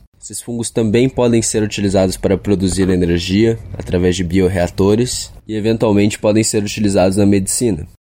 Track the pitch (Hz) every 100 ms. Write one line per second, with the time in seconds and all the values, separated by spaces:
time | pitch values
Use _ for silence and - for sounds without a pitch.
0 | - _ - 107 - 120 113 - 113 117
1 | 131 - 123 117 107 113 107 - 101 95
2 | 95 - 95 92 101 98 95 90 92 90
3 | 87 87 90 98 113 113 - - - 90
4 | 92 90 87 95 90 95 87 - 98 110
5 | 123 - - - - 107 107 113 113 101
6 | 104 - 110 107 110 110 101 - 107 98
7 | 92 95 101 101 95 - - 82 82 -